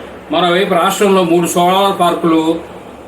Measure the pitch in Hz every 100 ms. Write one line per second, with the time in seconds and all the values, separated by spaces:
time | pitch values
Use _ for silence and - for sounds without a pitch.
0 | - - - 156 175 180 190 170 185 185
1 | 202 190 170 170 170 - 175 190 196 185
2 | 175 147 165 160 160 165 - - - -